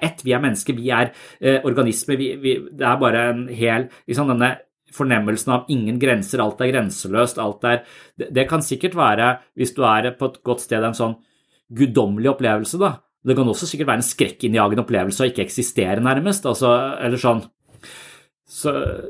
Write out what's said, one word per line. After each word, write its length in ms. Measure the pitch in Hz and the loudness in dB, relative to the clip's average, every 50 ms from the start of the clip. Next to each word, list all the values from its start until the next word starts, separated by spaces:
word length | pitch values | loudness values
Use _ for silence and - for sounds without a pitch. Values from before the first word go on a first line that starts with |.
| 160 | -4
ett, 180 | 160 - - - | -4 -4 -4 -2
vi 80 | 127 123 | 0 0
er 80 | 123 | 2
mennesker, 360 | 147 131 196 - - - 127 | 2 0 0 -2 -2 -4 -4
vi 120 | 117 120 131 120 | -4 -2 0 2
er, 180 | 117 120 120 - - - - - - | 2 0 0 -2 -10 -20 -20 -8 -2
eh, 180 | - 135 135 135 147 147 | 2 2 2 2 2 0
organismer, 480 | 143 135 123 113 107 - - 147 139 | 0 2 2 2 0 -2 -2 -2 -2
vi, 140 | 131 139 131 131 139 | -2 -2 -4 -6 -4
vi, 140 | 135 131 131 135 143 - | -2 -2 -2 -2 -4 -8
det 160 | - 139 135 | -8 -2 0
er 120 | 120 123 135 | 0 2 2
bare 260 | 131 117 113 117 120 120 120 | 2 2 2 2 0 0 -2
en 100 | 120 123 127 117 | -4 -6 -8 -4
hel, 320 | 110 117 117 113 117 127 123 - - _ - | -2 0 0 2 0 -2 -4 -10 -14 _ -6
liksom 240 | 120 139 147 135 123 | -2 -2 0 0 2
denne 220 | 117 123 127 - - - _ _ _ _ _ | 2 2 2 0 -2 -12 _ _ _ _ _
fornemmelsen 640 | - - 139 131 120 110 104 107 110 107 - 139 123 | -6 -4 0 0 0 0 0 0 -2 -2 0 0 -2
av 160 | - - - | -2 0 -2
ingen 300 | 147 120 107 107 120 120 | -2 -2 -2 -2 -2 0
grenser, 400 | 139 131 120 196 98 - 135 123 | 2 2 2 0 -2 -2 -2 -2
alt 220 | 107 104 - - 131 | -2 -2 -2 -2 0
er 60 | 127 | 0
grenseløst, 680 | 135 127 107 95 - - - 92 101 113 123 127 - | 0 0 -2 -2 -4 -6 -6 -2 0 0 0 0 0
alt 300 | 113 113 104 98 - - 120 | -4 -6 -6 -4 -2 0 0
er, 140 | 120 120 - - - - - - _ | 0 0 -2 -6 -20 -20 -20 -16 _
det, 140 | - - - 139 | -12 -10 -2 0
det 140 | 127 135 139 | 0 0 2
kan 160 | 160 156 156 | 0 -2 -2
sikkert 320 | - 135 - 185 180 175 | -2 -4 -4 -4 -2 0
være, 380 | 175 143 117 104 110 117 123 123 - - _ - | 2 2 4 4 4 2 2 0 0 -6 _ -6
hvis 220 | - 123 123 - | -4 -4 -4 -2
du 60 | 139 127 | 2 2
er 240 | 110 110 110 113 123 123 | 4 4 4 2 -2 -2
på 140 | - 135 131 | -2 -4 -4
et 100 | - - | -4 -4
godt 240 | - 123 120 123 - | -4 -4 -4 -4 -2
sted, 160 | - 117 110 | -2 -2 0
en 160 | 113 117 113 | 0 0 0
sånn 160 | - 117 113 113 - _ _ _ _ _ _ _ _ _ - 120 | -2 -2 -2 -4 -6 _ _ _ _ _ _ _ _ _ -6 0
guddommelig 540 | 120 139 127 107 131 107 101 101 107 117 135 135 | 2 2 4 4 4 2 2 2 0 0 0 0
opplevelse 480 | - 127 110 107 107 107 - 160 180 | 2 2 0 0 0 -2 -4 -2 0
da. 140 | 202 180 127 - _ _ _ _ | 0 0 -2 -4 _ _ _ _
Det 140 | - 127 127 | 0 0 2
kan 140 | 139 127 117 | 2 2 2
også 180 | 104 - 175 - | 0 -2 -4 -6
sikkert 220 | - 143 156 135 | -4 -2 0 0
være 100 | 110 117 | 0 0
en 80 | 123 - | 0 0
skrekkinnjagende 720 | - - - - - - 123 110 110 110 104 104 107 123 | 0 0 0 0 -2 -4 -2 0 2 2 2 2 2 0
opplevelse 400 | - - 113 92 92 98 98 - | 0 0 0 0 0 0 0 0
å 80 | 131 123 | 0 0
ikke 140 | - 107 95 | 0 -2 -4
eksistere 560 | - - 131 - - - 123 95 90 101 110 | -4 -4 -4 -4 -2 0 0 0 0 0 0
nærmest, 460 | 120 131 135 135 160 202 196 - - 135 | 2 2 2 2 0 0 -2 0 -2 -2
altså, 240 | 113 - 131 120 120 123 135 135 139 | 0 2 4 4 4 4 2 -2 -6
eller 240 | - 135 120 123 127 | -4 -4 -2 -2 0
sånn. 220 | - 123 117 113 - - _ _ _ _ - - - - - - - - - - _ _ _ _ _ - | 2 2 2 0 -2 -8 _ _ _ _ -20 -20 -20 -20 -20 -20 -20 -20 -20 -20 _ _ _ _ _ -16
Så, 240 | - - - 147 139 139 139 - - - - | -10 -6 -4 -2 -2 -2 -2 -4 -4 -6 -10